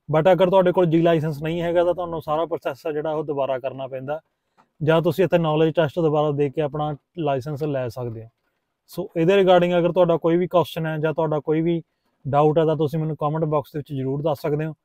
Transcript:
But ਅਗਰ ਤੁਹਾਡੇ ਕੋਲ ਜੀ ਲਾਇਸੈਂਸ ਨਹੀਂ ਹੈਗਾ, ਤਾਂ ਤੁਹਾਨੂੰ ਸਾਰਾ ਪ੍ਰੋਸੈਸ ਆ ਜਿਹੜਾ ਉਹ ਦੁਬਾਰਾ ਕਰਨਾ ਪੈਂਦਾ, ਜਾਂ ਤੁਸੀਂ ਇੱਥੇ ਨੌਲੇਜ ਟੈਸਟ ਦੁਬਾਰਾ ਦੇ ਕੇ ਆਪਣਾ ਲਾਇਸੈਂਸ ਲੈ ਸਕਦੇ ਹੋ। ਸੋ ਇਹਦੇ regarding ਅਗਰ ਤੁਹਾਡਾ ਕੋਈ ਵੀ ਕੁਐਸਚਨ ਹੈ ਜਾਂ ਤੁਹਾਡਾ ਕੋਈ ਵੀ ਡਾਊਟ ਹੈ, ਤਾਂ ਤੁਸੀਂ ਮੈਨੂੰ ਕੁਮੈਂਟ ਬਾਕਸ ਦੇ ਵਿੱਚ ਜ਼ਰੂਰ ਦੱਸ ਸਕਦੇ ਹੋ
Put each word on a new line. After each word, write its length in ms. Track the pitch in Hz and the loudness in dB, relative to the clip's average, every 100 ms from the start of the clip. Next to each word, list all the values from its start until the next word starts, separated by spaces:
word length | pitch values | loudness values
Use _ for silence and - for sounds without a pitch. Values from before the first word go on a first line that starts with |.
| - | -2
But 220 | 156 180 | 2 4
ਅਗਰ 180 | 180 185 | 4 4
ਤੁਹਾਡੇ 220 | 190 180 | 4 4
ਕੋਲ 140 | 185 175 | 2 2
ਜੀ 160 | 165 | 2
ਲਾਇਸੈਂਸ 400 | 170 165 160 143 | 2 2 -2 -6
ਨਹੀਂ 200 | 156 170 | -6 -4
ਹੈਗਾ, 220 | 170 170 | -2 0
ਤਾਂ 100 | 175 | 0
ਤੁਹਾਨੂੰ 280 | 175 175 165 | -2 -6 -8
ਸਾਰਾ 240 | 156 151 160 | -4 -4 -4
ਪ੍ਰੋਸੈਸ 400 | 165 165 135 165 | -6 -6 -8 -6
ਆ 40 | |
ਜਿਹੜਾ 200 | 151 156 | -4 -4
ਉਹ 100 | 156 | -4
ਦੁਬਾਰਾ 340 | 156 139 131 131 | -4 -4 -4 -4
ਕਰਨਾ 280 | 131 131 135 | -6 -10 -10
ਪੈਂਦਾ, 320 | 131 131 156 - _ _ _ _ _ | -10 -8 -10 -10 _ _ _ _ _
ਜਾਂ 200 | 147 160 | 2 2
ਤੁਸੀਂ 220 | 165 170 175 | 2 0 2
ਇੱਥੇ 120 | 175 | 2
ਨੌਲੇਜ 360 | 160 151 160 151 | 2 2 2 2
ਟੈਸਟ 240 | 151 - | 0 0
ਦੁਬਾਰਾ 320 | 160 151 151 | 0 2 0
ਦੇ 180 | 143 143 | 0 -2
ਕੇ 120 | 143 | -2
ਆਪਣਾ 340 | 147 151 151 147 _ 180 | -4 -4 -6 -6 _ -6
ਲਾਇਸੈਂਸ 460 | 147 135 131 139 | -2 -2 -4 -6
ਲੈ 240 | 156 139 123 | -4 -4 -6
ਸਕਦੇ 340 | 127 123 113 | -6 -10 -10
ਹੋ। 60 | 113 _ _ _ _ _ _ | -16 _ _ _ _ _ _
ਸੋ 200 | - - 170 | -12 -6 0
ਇਹਦੇ 180 | 165 202 | 4 4
regarding 360 | 190 180 175 175 | 6 6 6 2
ਅਗਰ 120 | 170 | 2
ਤੁਹਾਡਾ 260 | 180 170 165 | 2 2 2
ਕੋਈ 200 | 170 170 | 2 0
ਵੀ 100 | 180 | 2
ਕੁਐਸਚਨ 380 | 175 151 170 160 | 0 0 -4 -6
ਹੈ 120 | 156 | -2
ਜਾਂ 160 | 156 | -2
ਤੁਹਾਡਾ 260 | 147 160 151 | -2 -2 -2
ਕੋਈ 220 | 147 156 | -2 0
ਵੀ 200 | 165 170 - _ _ _ 139 | 0 -2 -6 _ _ _ -2
ਡਾਊਟ 320 | 143 151 156 | 2 4 4
ਹੈ, 80 | 156 | 2
ਤਾਂ 100 | 156 | 0
ਤੁਸੀਂ 240 | 151 160 | -2 -2
ਮੈਨੂੰ 160 | 156 151 | -4 -4
ਕੁਮੈਂਟ 300 | 151 160 156 | -4 -2 -2
ਬਾਕਸ 260 | 151 - | -2 -4
ਦੇ 60 | 156 | -10
ਵਿੱਚ 140 | - | -8
ਜ਼ਰੂਰ 280 | 135 131 143 | -6 -4 -4
ਦੱਸ 200 | 151 139 | -4 -4
ਸਕਦੇ 240 | 160 147 156 | -2 -4 -4
ਹੋ 80 | 151 | -10